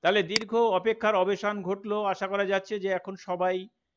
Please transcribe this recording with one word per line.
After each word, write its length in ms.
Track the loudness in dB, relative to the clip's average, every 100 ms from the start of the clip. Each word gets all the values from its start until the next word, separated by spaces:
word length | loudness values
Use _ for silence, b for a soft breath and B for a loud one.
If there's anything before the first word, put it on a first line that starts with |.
তাহলে 220 | 4 2
দীর্ঘ 320 | 2 0 0 2
অপেক্ষার 600 | 4 2 0 0 2 2
অবসান 460 | 2 0 -2 -4
ঘটলো। 420 | -4 -6 -4 -2
আশা 240 | -2 -2 -2
করা 180 | -2 0
যাচ্ছে 340 | 0 -2 -4
যে 100 | -2
এখন 260 | -2 -4 -12
সবাই 520 | -8 -2 0 0 -6 _ _